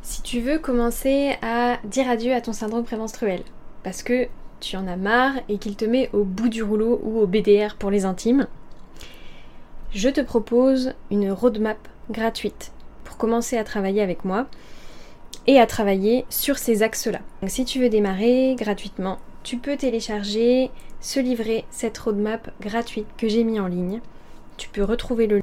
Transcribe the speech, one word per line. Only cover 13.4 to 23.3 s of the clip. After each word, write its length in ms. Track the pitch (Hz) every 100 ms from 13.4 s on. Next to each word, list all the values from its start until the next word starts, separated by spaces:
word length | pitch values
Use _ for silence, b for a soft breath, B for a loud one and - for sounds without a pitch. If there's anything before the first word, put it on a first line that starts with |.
| 233 240
à 80 |
travailler 380 | - 214 190 196
avec 240 | 196 175 190
moi 200 | 190 277 B B B B B B B - - -
et 120 | 269
à 80 | 226
travailler 600 | - 208 196 202 247 -
sur 300 | - - 277
ces 240 | - 220
axes-là. 380 | 220 - - 185 - -
Donc 100 | 196
si 140 | -
tu 160 | 247 262
veux 80 | 247
démarrer 680 | 214 208 190 226 254 262 262
gratuitement, 600 | 214 196 202 - 190 190 - -
tu 140 | - 240
peux 200 | 277 285
télécharger 920 | 269 226 220 208 202 208 233 254 262 B B B
ce 180 | - -
livret, 460 | 254 240 220 226 -
cette 260 | - 226 220
roadmap 540 | - 208 208 226 - -
gratuite 460 | 208 226 233 - 208 -
que 120 |
j'ai 160 | 226